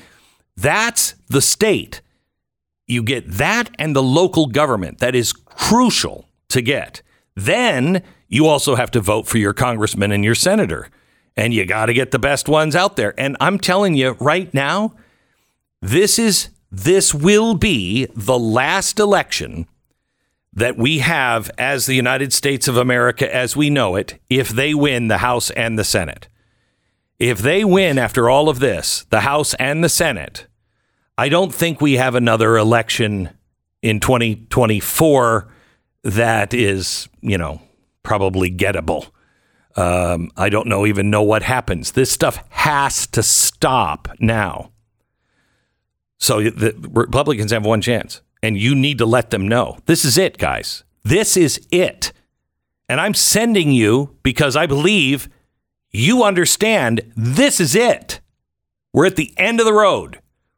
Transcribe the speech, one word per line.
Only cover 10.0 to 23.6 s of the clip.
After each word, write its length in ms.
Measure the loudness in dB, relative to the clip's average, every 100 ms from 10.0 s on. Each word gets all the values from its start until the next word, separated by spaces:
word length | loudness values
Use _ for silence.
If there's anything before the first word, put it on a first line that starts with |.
| 0
and 140 | 0
your 100 | 2
senator. 560 | 2 2 2 0 -4 -12 _ _ _ _ -4
And 180 | 0
you 100 | 0
gotta 280 | -2 -2 0
get 180 | 0 0
the 80 | 0
best 300 | 0 -2 0
ones 260 | 2 2
out 220 | 0 0 0
there. 180 | -4 -2
And 200 | -6 -2
I'm 180 | -2 0
telling 340 | 0 0 2
you 220 | 2 0 0
right 320 | -2 -2 -2
now, 420 | -4 -2 -2 -4 -6 _ _ _ _ _ _ _ _
this 380 | -2 2 2 2
is, 300 | 2 0 -4 -12 _
this 440 | -4 2 2 2
will 400 | 0 4 4 4
be 520 | 0 0 0 -2 -2 -4
the 240 | -6 -2 0
last 600 | 2 0 0 0 -2 0
election 680 | 2 2 0 -6 -8 -10 -14 _ _ _ _ _ _ _ _
that 240 | -4 -2 0
we 220 | 0 0
have 520 | 0 0 0 -2 -4 -6
as 300 | -4 -4 -2
the 80 |
United 380 | 0 0 -2 -2
States 340 | -2 -2 -2 0
of 80 | 0
America 560 | 2 2 0 0 -2
as 240 | -2 -4
we 140 | -2